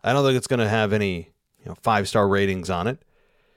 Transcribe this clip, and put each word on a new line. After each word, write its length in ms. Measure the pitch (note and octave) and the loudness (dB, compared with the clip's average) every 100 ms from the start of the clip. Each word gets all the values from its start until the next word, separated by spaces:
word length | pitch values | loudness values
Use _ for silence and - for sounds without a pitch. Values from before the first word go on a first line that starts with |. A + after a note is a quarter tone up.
I 100 | - | 0
don't 120 | C3+ | 2
think 120 | C#3 B2+ | 2 0
it's 120 | - | 0
gonna 200 | B2+ G#2+ | -2 0
have 240 | A2 G#2+ | 0 0
any, 400 | G#2+ G2+ F2 E2 _ _ _ | 0 0 -4 -10 _ _ _
you 80 | - | -18
know, 100 | F2 | -6
five-star 460 | - G#2+ G2 A2+ G2 | 0 0 0 2 2
ratings 420 | G2 G2 F#2 F2+ | 2 0 -2 -4
on 180 | F2 G2 | -4 -4
it. 160 | C#3 _ _ _ _ _ | -6 _ _ _ _ _